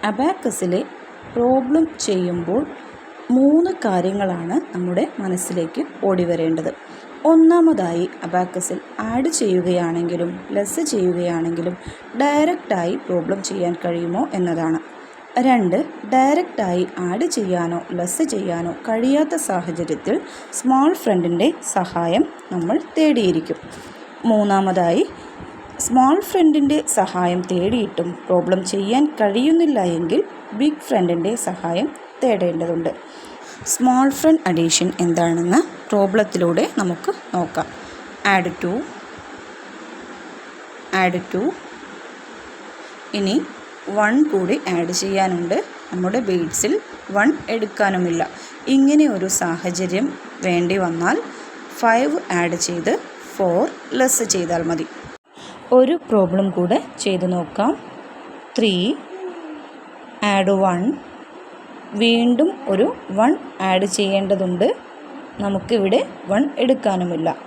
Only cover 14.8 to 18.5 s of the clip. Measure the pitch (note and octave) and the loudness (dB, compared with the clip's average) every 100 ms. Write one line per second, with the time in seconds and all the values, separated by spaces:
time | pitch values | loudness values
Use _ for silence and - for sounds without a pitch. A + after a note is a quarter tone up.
14.8 | - - - - - B3 B3+ B3 F#3 G#3 | -4 -18 -20 -20 -4 2 4 4 4 2
15.8 | D#4 - G#3 C4 C4+ D4+ F4+ - G3 F3 | -2 -8 0 4 4 4 0 -2 0 0
16.8 | F#3 - F3+ F#3+ E4+ C#4 G3 F3+ E3+ E3+ | -2 -2 -4 0 -2 -2 0 0 0 -4
17.8 | - F3 F3 - D#4+ G#3+ F#3+ | -4 -4 -4 -2 -2 -2 -2